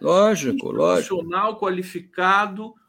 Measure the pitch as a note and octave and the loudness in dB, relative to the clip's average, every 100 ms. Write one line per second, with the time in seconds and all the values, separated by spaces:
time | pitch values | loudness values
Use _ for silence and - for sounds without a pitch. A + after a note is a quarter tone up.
0 | - F3+ G#3+ F#3+ C3+ - - - E3 F3+ | 2 4 4 2 0 -4 -2 0 2 2
1 | D#3 F#3 E3 F#3 G#3+ G#3+ F#3+ F#3 F3+ F3 | 0 -4 -4 -2 -2 -2 -4 -4 -6 -10
2 | - - F#3 G3 G#3 F#3+ A3 - | -10 -2 2 2 0 -6 -14 -16